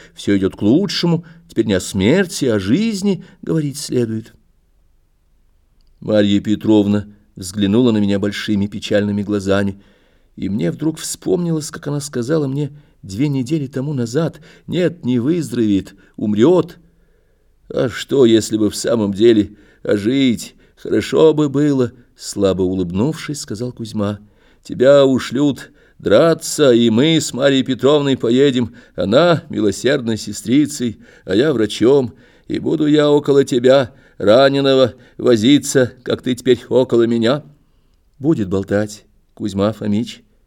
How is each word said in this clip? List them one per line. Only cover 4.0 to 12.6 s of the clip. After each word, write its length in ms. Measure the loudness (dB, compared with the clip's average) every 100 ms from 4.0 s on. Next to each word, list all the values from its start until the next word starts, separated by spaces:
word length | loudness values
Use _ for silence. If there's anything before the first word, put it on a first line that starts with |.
| -2 -6 -10 _ _ _ _ _ _ _ _ _ _ _ _ _ _ _ _ _
Марья 400 | -2 2 2 2
Петровна 680 | 0 -2 2 2 4 0 -4 -18 _ -16
взглянула 560 | -12 -4 0 2 2
на 60 | 2
меня 220 | 0 -2
большими 480 | -4 -6 -4 -2 -2
печальными 560 | -6 -4 -2 -2 -4
глазами, 580 | -4 -4 -2 -2 -2 -8 _ _ _ _ _ -10
и 140 | -6
мне 220 | -4 -4
вдруг 280 | -4 -6 -6
вспомнилось, 720 | -10 -8 -4 -2 -2 -4 -6
как 160 | -12 -8
она 120 | -8
сказала 480 | -6 -8 -4 -2 -2
мне 240 | -4